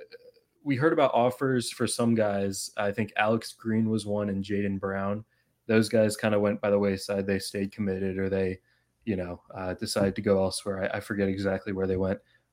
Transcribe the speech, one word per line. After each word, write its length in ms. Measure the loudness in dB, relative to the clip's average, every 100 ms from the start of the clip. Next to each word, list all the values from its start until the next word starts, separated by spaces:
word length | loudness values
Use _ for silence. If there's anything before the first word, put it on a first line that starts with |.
| -20 -20 -20 -20 _ _
we 120 | -4 2
heard 180 | 2
about 200 | 4 4
offers 580 | 4 2 2 0 0 -2
for 160 | -2 -2
some 280 | 0 2 4
guys. 560 | 2 0 -2 -4 -8 -4
I 140 | -2
think 200 | -2 -2 0
Alex 360 | 0 0 -4
Green 360 | -8 -2 0 2
was 160 | 0 -2
one 240 | -2 -2
and 140 | -4
Jaden 360 | -2 -2 -2 -2
Brown. 460 | -4 -2 -2 -4 -8 _ _ _ 2
Those 240 | 4 4
guys 260 | 4 2 2
kinda 240 | 2 2
went 220 | 2 2
by 80 | 2
the 100 | 2
wayside. 460 | 2 0 -2 -4 0
They 140 | -2
stayed 320 | -2 -4 -4
committed 460 | -4 -4 -2 -2 -2
or 120 | -2
they, 300 | 0 -2 -4 _ _ _ _ -4
you 120 | -4
know, 240 | -4 -10 -14
uh, 200 | -10 -8
decided 420 | -6 -4 0 0 2
to 60 |
go 200 | 2 4
elsewhere. 480 | 2 -2 -6 -4 -4
I, 40 | -4
I 20 |
forget 260 | -4 0 0
exactly 460 | 0 0 -2 -2
where 140 | -2 0
they 100 | 0
went. 240 | 0 -2 _ _ _